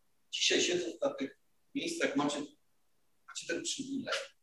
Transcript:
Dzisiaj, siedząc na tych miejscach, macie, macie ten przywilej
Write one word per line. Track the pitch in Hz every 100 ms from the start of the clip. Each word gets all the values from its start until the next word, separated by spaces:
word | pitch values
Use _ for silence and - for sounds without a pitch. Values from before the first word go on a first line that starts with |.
| _ _ -
Dzisiaj, | - - -
siedząc | - 180 - -
na | 139
tych | - - - _ _ _ 139
miejscach, | - 165 160 139
macie, | 143 - - - _ _ _ _ _ _ -
macie | - -
ten | 339
przywilej | 330 - 262 277 - - - _